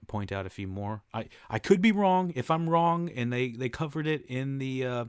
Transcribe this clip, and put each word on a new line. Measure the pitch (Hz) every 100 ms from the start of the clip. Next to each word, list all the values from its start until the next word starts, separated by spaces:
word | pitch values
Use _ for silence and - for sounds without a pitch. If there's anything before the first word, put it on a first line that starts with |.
| -
point | 107 98
out | 98
a | 95
few | - 95
more. | 95 101 107 -
I, | 220 226 - -
I | -
could | - 190
be | 220
wrong. | 208 190 185 180
If | 127 120
I'm | 160 165
wrong | 170 170 170 170
and | 123 120
they, | 123 127
they | 117 127
covered | - 156 160 151
it | 151 -
in | 127 135 135
the, | 135 131
uh, | 127 123